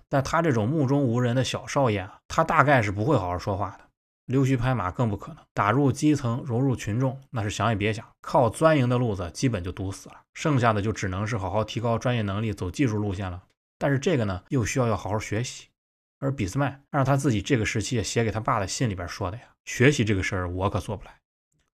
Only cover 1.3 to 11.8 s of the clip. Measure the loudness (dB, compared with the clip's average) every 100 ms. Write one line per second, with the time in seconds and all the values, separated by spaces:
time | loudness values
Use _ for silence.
1.3 | 2 0 -4 -4 0 2 2 -4 -14 -4
2.3 | -2 4 4 6 6 4 0 2 2 2
3.3 | -2 -2 -4 -4 -8 -20 _ _ _ -2
4.3 | 2 2 2 2 0 -2 0 -2 -2 -8
5.3 | -18 _ 0 2 4 2 2 2 2 0
6.3 | -4 -2 0 0 0 -2 -2 -2 -4 -8
7.3 | -6 -4 -2 0 2 0 -2 -8 _ 0
8.3 | 2 4 4 4 4 2 2 0 -2 -6
9.3 | -2 -2 0 -4 -6 -8 -8 -14 -20 _
10.3 | -6 0 4 4 2 0 -2 -4 -4 -4
11.3 | -4 -2 -2 -2 -4